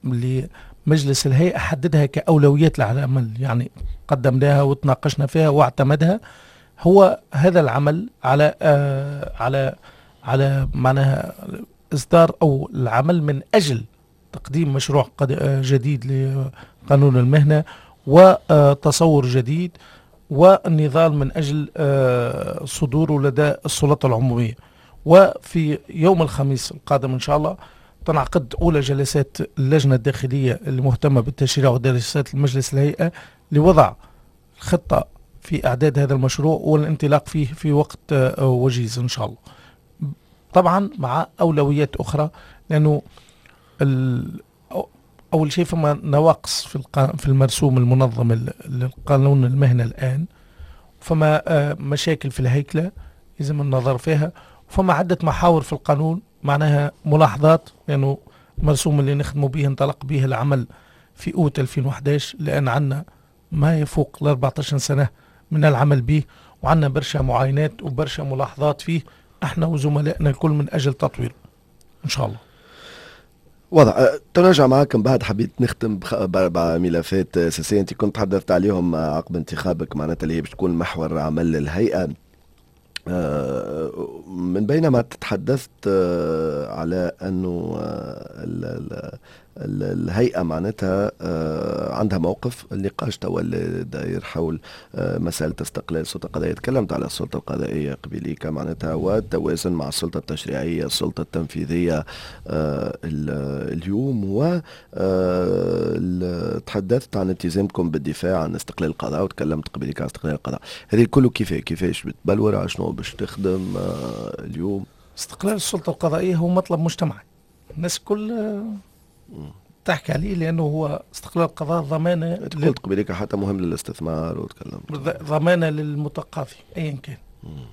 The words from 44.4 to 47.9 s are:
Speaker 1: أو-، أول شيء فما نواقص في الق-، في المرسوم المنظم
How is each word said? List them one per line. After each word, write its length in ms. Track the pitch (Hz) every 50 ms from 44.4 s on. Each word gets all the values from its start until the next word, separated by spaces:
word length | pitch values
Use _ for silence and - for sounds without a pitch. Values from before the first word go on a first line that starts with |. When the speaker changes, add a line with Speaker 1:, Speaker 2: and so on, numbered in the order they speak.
| - _ _ _ _ _
Speaker 1:
أو-، 160 | - 175 - _ _ _ _ _ _ - _ _
أول 200 | - 160 156 147
شيء 120 | - 175 175
فما 340 | - 180 165 156 147 147 147
نواقص 640 | - 151 143 147 156 165 151 - - - - - -
في 100 | - -
الق-، 400 | 135 - - - 139 135 135 -
في 120 | 143 - 143
المرسوم 500 | 135 135 135 127 - - 151 139 127 127
المنظم 540 | 123 120